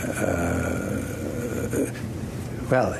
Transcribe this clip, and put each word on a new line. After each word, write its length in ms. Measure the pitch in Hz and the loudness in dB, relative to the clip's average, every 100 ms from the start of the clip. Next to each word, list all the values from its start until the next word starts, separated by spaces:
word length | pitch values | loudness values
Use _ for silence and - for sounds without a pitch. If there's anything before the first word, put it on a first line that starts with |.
| - - | -2 0
uh, 1700 | 92 87 87 85 87 - - - - - - - 120 - 117 - 131 - - - - - - - - | 2 2 2 2 2 0 0 -2 -2 -4 -4 -2 -2 -2 0 0 0 -2 -6 -4 -6 -6 -6 -4 2
well, 240 | 127 110 - | 4 4 2